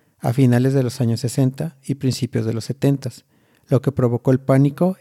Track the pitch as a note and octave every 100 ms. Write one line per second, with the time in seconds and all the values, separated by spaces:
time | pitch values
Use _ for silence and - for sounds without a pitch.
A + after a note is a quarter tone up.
0 | _ _ C3+ B2 C3 A#2+ B2+ C#3 B2+ -
1 | A#2 A2+ B2 - C3 C3+ D#3 - - C#3
2 | C3 A#2+ A#2+ A#2+ A2 A2+ - - C#3+ C#3
3 | B2+ - _ _ _ _ - C3 - -
4 | B2 A#2+ - C3 C3+ C3+ C#3+ C#3 F3 F#3